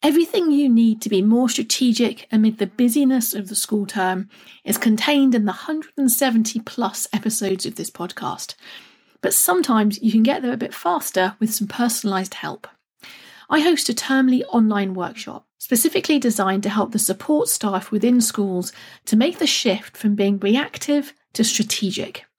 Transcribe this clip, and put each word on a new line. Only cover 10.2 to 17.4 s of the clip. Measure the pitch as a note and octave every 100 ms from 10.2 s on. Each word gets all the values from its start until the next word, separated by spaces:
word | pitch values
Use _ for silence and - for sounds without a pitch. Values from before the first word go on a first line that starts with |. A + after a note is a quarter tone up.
get | A3+ C#4
there | B3+
a | -
bit | -
faster | - - F4 - - F#3 G3+
with | A3
some | A3 G3+
personalised | - A#3+ A3+ A3 F#3+ F#3+
help. | - D#3 C#3 - _ _ _ - - - - -
I | D4+
host | D#4 D#4+ -
a |
termly | A#3 - C4+ C4 B3+ C#5
online | A#3+ A3 G3+ G3 F#3
workshop | F3 - - - _ _
specifically | - A#3+ E4 - - D4+
designed | B3 G#3+ F#3+ G3
to | G#3
help | G#3 G3+
the | A3
support | - - - D4+